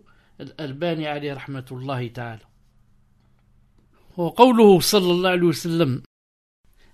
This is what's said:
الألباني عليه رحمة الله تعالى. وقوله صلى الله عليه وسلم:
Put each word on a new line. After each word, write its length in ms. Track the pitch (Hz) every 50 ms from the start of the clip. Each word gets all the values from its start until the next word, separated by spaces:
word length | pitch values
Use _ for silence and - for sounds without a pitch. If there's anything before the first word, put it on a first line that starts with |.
| _ _ _ _ _ _ _ -
الألباني 640 | 143 135 - - 160 139 131 143 175 175 165 160 156
عليه 260 | 151 147 147 143 147 139
رحمة 320 | 131 - 143 139 131 127 -
الله 360 | 131 127 131 139 139 123 123
تعالى. 340 | 113 117 127 120 117 113 107 - _ _ _ _ _ _ _ _ _ _ _ _ _ _ _ _ _ _ _ _ _ _ _ _ _ _ _ _ _ _ _ _ - _
وقوله 600 | 180 170 160 - - 247 262 240 226 220 208 190 165
صلى 320 | - - 214 208 185 175
الله 180 | 175 175 185 185
عليه 180 | 180 180 175
وسلم: 560 | 175 165 170 - 170 165 165 165 135 123 - - _ _ _ _ _ _ _ _ _ _ _ _ _ _ _ _ _